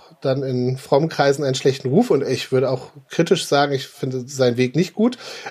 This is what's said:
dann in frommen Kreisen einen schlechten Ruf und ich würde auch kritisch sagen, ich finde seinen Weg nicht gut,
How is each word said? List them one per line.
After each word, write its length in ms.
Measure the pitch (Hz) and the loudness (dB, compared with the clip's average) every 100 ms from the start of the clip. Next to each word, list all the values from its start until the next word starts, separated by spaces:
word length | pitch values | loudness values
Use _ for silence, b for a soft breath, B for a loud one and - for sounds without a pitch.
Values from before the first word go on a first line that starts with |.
| - _ | -20 _
dann 220 | 135 135 | -2 -2
in 340 | 135 127 123 131 | -2 -2 -2 -4
frommen 300 | - 139 160 | 0 2 2
Kreisen 380 | - 143 143 143 | 2 2 2 0
einen 100 | 127 | 0
schlechten 320 | 143 127 127 | 0 0 2
Ruf 220 | 151 247 | 2 4
und 180 | 143 131 | 2 0
ich 240 | 127 - | -4 -2
würde 180 | 127 131 | 0 0
auch 220 | 131 - - - | -2 -8 -20 -6
kritisch 360 | - 170 170 - | -2 2 0 2
sagen, 260 | 143 143 | 0 2
ich 160 | 139 - | -2 -6
finde 400 | - 131 131 123 | -10 -8 -6 -6
seinen 300 | 131 127 120 | 0 0 2
Weg 180 | 127 147 | 0 0
nicht 180 | 170 | -2
gut, 240 | - 226 247 B B B | 0 0 -2 B B B